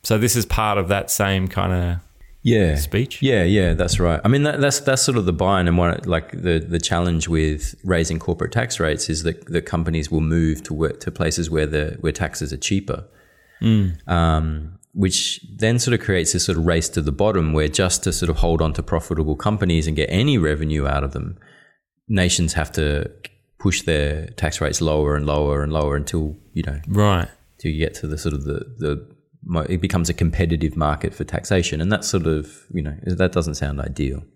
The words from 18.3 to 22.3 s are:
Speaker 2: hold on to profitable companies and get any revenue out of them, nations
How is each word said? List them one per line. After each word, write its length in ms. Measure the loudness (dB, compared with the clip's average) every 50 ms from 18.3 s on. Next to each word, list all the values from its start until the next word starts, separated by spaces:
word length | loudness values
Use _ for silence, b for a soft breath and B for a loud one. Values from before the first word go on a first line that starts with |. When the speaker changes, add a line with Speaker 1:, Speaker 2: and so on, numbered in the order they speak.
| 2
Speaker 2:
hold 240 | 2 4 4 4 2
on 120 | 2 0 0
to 100 | -2 -4
profitable 520 | -2 -2 -2 -2 -2 -2 -2 0 -2 -2
companies 520 | -2 0 -2 0 0 2 2 2 2 2
and 80 | 0 0
get 120 | 0 -2 0
any 260 | 2 2 2 2 2
revenue 480 | 2 2 2 0 0 0 0 0 0 0
out 180 | 0 0 0 -2
of 100 | -2 -4
them, 240 | -6 -8 -8 -10 b b b b b b b b b b _ _ _ _
nations 460 | -2 2 2 4 2